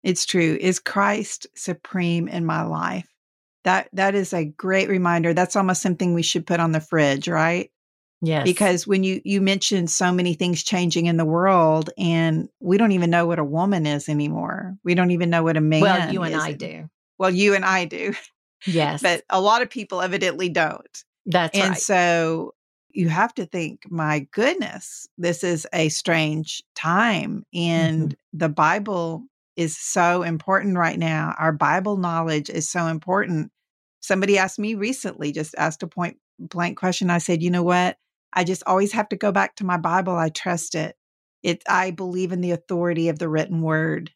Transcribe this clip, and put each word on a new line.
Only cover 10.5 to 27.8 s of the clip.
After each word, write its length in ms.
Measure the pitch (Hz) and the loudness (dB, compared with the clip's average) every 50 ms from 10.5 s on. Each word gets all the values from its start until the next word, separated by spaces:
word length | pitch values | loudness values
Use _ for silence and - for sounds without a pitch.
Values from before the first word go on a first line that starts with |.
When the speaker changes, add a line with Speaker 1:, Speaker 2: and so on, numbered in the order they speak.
| 175 156 | 0 -2
Speaker 1:
changing 440 | - - - 185 180 170 160 170 165 | -2 -2 0 0 2 2 2 2 2
in 100 | 170 170 | 2 2
the 80 | 165 165 | 2 2
world, 680 | 156 160 170 180 190 190 180 165 160 156 160 160 - - - | 2 2 2 4 4 6 6 6 6 4 2 0 -2 -4 -2
and 520 | 196 170 165 165 165 165 156 160 165 - _ _ | 0 2 2 2 2 2 0 0 -2 -6 _ _
we 180 | - 175 185 202 | 0 2 4 4
don't 140 | 233 220 | 4 4
even 200 | 196 180 175 170 | 4 2 2 4
know 140 | 170 170 170 | 4 4 2
what 140 | 170 170 165 | 2 0 0
a 60 | 151 | -2
woman 400 | 139 147 160 175 196 202 175 156 | -2 0 0 2 2 2 2 0
is 240 | 151 147 143 - - | 0 0 -2 -2 -2
anymore. 680 | 151 147 147 147 160 160 165 - - - - 185 190 196 _ | -2 0 0 -2 -2 -4 -4 -6 -6 -8 -8 -10 -12 -8 _
We 100 | 170 175 | 0 2
don't 180 | 180 180 175 | 2 4 2
even 180 | 180 170 180 170 | 2 2 2 2
know 140 | 170 165 165 | 2 2 2
what 120 | 165 160 | 2 2
a 60 | 156 | 2
man 200 | 156 156 156 156 | 2 4 4 4
Speaker 2:
Well, 300 | 180 202 190 175 - 160 | 4 4 4 2 0 -2
you 100 | - - - | -2 -2 -2
and 120 | 160 160 | -2 -2
Speaker 1:
is 80 | 160 156 | -4 -4
Speaker 2:
I 60 | 156 | -4
Speaker 1:
an-, 80 | 147 143 | -6 -8
Speaker 2:
do. 320 | 143 139 156 160 160 160 _ _ _ _ _ _ | -10 -12 -12 -14 -16 -18 _ _ _ _ _ _
Speaker 1:
well, 120 | 190 185 | 0 0
you 260 | 185 180 202 208 196 | 2 4 4 4 4
and 80 | 196 190 | 4 2
I 220 | 190 190 185 175 | 2 0 0 0
do. 280 | 165 175 175 180 196 233 - | -4 -6 -6 -6 -6 -6 -8
<laughs> 40 | - - _ _ _ _ _ _ - | -12 -18 _ _ _ _ _ _ -6
Speaker 2:
Yes. 360 | 190 170 165 151 147 151 147 | -2 0 0 0 0 -2 0
Speaker 1:
But 220 | - 180 175 156 - _ | 0 0 0 0 -2 _
a 120 | - 190 | -2 2
lot 200 | 185 208 220 240 | 4 4 4 4
of 80 | 247 240 | 2 -2
people 320 | - 254 208 - 196 180 | -4 -10 -10 -6 -4 -4
evidently 460 | 185 185 180 196 190 185 147 151 185 180 | -2 -2 -2 0 -2 -2 -2 -2 -4 -2
don't. 560 | 156 175 160 156 - - - - _ - - _ _ _ _ | 0 0 0 0 -2 -8 -14 -20 _ -20 -20 _ _ _ _
Speaker 2:
That's 320 | - 165 180 170 160 - 202 | 0 0 2 2 2 0 0
Speaker 1:
And 140 | 196 190 | 2 2
Speaker 2:
right. 60 | 185 160 | 0 -2
Speaker 1:
so 760 | - - 202 180 175 175 170 170 165 160 165 165 170 - - _ _ _ _ _ _ _ | 0 2 2 4 4 4 4 2 2 0 -2 -2 -4 -8 -12 _ _ _ _ _ _ _
you 180 | _ - 175 165 | _ -2 0 0
have 240 | 156 175 208 233 - | 2 2 0 0 0
to 120 | - 185 | -6 -8
think, 360 | 165 - 185 165 151 - - - - | -6 -6 -6 -6 -6 -8 -12 -14 -10
"My 340 | 170 165 156 151 151 151 139 - | -6 -2 0 0 0 -2 -2 -4
goodness, 760 | - - 220 269 359 392 233 - - - - - - - - - _ - | -2 0 0 0 0 0 -4 -6 -8 -12 -14 -16 -16 -16 -18 -20 _ -4
this 260 | 175 170 170 170 - | -2 -2 -2 0 0
is 240 | 180 170 156 - - - | -2 -2 -2 -4 -4 -2
a 160 | 175 160 156 | 0 0 0
strange 720 | 156 - - - 165 160 156 151 151 156 160 - - - - _ _ | 0 -2 -2 0 2 2 2 0 -2 -4 -4 -6 -10 -12 -12 _ _
time." 720 | - - 160 170 190 226 240 208 170 147 - - - - _ - | -6 -2 0 2 2 2 2 0 -2 -2 -4 -8 -8 -10 _ -6
And 580 | 175 170 170 165 165 | -2 -2 0 2 2